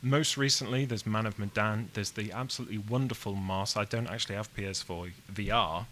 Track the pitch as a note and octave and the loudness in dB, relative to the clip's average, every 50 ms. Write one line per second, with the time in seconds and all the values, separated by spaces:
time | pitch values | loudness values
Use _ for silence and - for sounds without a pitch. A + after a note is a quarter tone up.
0 | - B2+ C3+ D3 D#3 - - C3+ C#3 C3+ C3 - - G#2+ B2 C3 C#3 C3 A#2 G#2 | 2 4 4 4 4 4 2 4 4 4 4 4 2 0 2 2 2 2 0 -2
1 | - A2 G#2+ A2 A2 A2 G2 - G#2 G2 - G#2+ G#2 G#2+ G#2+ G#2+ A2 F#2 - A2 | 0 0 2 2 2 0 -2 -2 -4 -2 2 2 4 4 4 0 -2 -2 -2 -4
2 | G2+ - - - G#2 G#2+ F2+ A2 C3 C3 - - B2+ - G#2 G#2+ G2+ G#2 A#2 B2+ | -4 -2 -2 -4 -4 -4 -4 -6 -6 -4 -4 -6 -6 -6 -6 -6 -2 0 2 2
3 | C3+ B2+ A2+ - - G#2+ G2 G2 F#2+ F#2+ F#2+ F#2+ G2 G#2 - A2 G#2 - - A#2 | 2 2 -2 -4 -4 -4 -2 -2 0 0 0 0 0 0 0 0 0 0 0 -2
4 | A#2 - F2+ A2+ - - G2 G2+ G#2+ - - - G2 F#2+ F#2+ - - - F2+ E2+ | -2 -2 -2 -4 -4 -4 -2 -4 -4 -6 -6 -6 -6 -4 -4 -4 -6 -6 -6 -6
5 | F2 F2+ F2+ - - - G2 G#2 G#2 G2 G#2+ A#2 G#2 E2 D#2+ F2 G#2 - | -6 -8 -10 -14 -14 -12 -6 -4 -2 2 2 2 2 2 0 -2 -4 -6